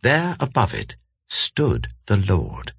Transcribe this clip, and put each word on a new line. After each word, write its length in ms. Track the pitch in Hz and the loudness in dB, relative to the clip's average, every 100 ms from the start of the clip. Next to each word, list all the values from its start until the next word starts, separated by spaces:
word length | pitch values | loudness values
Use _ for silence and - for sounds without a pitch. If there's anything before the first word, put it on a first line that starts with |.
There 380 | - 151 175 175 | 2 2 0 -4
above 320 | 135 - 117 | -2 0 0
it 240 | - - - _ _ _ | -2 -10 -14 _ _ _
stood 600 | - - - 147 117 113 - - | 2 2 2 0 0 -4 -14 -2
the 100 | 101 | 0
Lord. 560 | 92 90 - - - | 2 0 -2 -10 -14